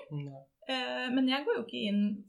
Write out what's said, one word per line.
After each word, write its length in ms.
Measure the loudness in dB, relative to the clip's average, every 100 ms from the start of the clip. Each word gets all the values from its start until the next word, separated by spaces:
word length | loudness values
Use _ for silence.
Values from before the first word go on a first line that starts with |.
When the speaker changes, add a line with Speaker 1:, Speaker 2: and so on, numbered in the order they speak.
| -4
Speaker 1:
Nei. 300 | -8 -8 -12 -18 _ -6
Speaker 2:
Eh, 420 | -4 -2 -2 0
men 180 | 2 4
jeg 160 | 2
går 120 | 2 0
jo 80 |
ikke 240 | -2 -2 0
inn 360 | 4 2 0